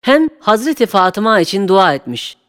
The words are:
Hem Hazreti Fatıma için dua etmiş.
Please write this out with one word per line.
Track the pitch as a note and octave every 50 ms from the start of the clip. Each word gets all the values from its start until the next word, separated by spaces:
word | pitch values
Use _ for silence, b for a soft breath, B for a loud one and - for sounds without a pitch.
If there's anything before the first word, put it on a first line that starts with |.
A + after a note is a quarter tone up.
Hem | _ - C4+ D4+ D#4+ D#4 - _
Hazreti | - G#3 G#3+ G#3+ A#3 D#4 D4+ - B3
Fatıma | F#3+ - G3 F#3 F#3 F3+ G3+ G#3+ A3 A3 G3+
için | E3 - - G3 G3+
dua | F3+ F#3+ G3 F#3+ F3 C#3+
etmiş. | C3+ - B2 B2 A#2 - - - _ _